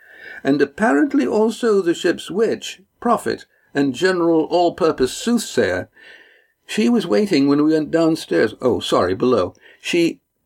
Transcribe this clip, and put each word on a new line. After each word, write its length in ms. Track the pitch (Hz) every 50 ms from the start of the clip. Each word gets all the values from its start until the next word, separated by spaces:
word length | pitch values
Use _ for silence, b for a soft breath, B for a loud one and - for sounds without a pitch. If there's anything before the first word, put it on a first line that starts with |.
| B B B B B B B B B
"and 180 | 139 139 143
apparently 640 | 143 143 - - 202 240 277 285 311 277 - 277 254
also 540 | - - 208 220 233 214 - - 226 208 196
the 120 | 185 170 165
ship's 380 | - - 175 160 - - -
witch, 500 | 160 202 226 190 120 104 - - - - - _ _ -
prophet, 460 | - 240 233 - - 117 113 - - _ _ _ _ _ -
and 200 | 139 147 139 123
general 520 | - 170 190 185 175 165 170 165 160 151
all-purpose 680 | - 151 175 175 170 165 - 185 160 147 - 131 123 -
soothsayer. 760 | - - 233 240 226 - - - - 107 92 90 90 90 - B B B B B B B B B B B B B B _
She 240 | - - - 220 240
was 180 | 240 233 -
waiting 400 | 170 208 208 214 202 180 139 139
when 160 | 143 143 147 147
we 100 | 156 160
went 160 | 156 151 143
downstairs, 640 | 151 165 165 160 165 156 - - 175 165 - 107 - -
oh, 180 | 123 127 104 87
sorry, 360 | - - 170 127 - 90 95
below. 400 | 123 123 127 127 104 90 90 - b b b b b
She, 400 | b - - 175 170 160 - - _ _ _ _ _